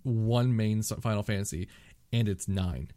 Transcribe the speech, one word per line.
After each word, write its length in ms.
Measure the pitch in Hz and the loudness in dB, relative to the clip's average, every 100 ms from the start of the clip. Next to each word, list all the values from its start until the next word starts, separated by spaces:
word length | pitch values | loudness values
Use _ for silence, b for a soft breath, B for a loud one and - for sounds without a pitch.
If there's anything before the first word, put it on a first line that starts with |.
one 540 | 135 113 110 120 123 113 | -2 0 2 4 4 4
main 220 | 107 110 | 2 2
s-, 100 | 107 107 | -2 -4
Final 220 | 113 104 | -2 -2
Fantasy, 460 | 104 98 101 - 113 b b b - | 0 -2 -2 -6 -8 b b b -4
and 160 | 117 107 | 0 0
it's 200 | 92 - | -2 -2
nine. 420 | 92 90 64 - | -2 -2 -4 -8